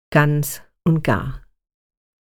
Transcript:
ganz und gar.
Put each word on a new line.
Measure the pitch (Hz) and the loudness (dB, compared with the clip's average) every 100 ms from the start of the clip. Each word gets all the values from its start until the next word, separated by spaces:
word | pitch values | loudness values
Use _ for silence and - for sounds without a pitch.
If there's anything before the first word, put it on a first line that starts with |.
| _ | _
ganz | 151 147 147 143 - - _ 170 | 2 2 0 -2 -8 -18 _ 0
und | 160 | 0
gar. | - 95 135 - - _ _ _ _ _ _ _ _ | 0 -2 -4 -10 -16 _ _ _ _ _ _ _ _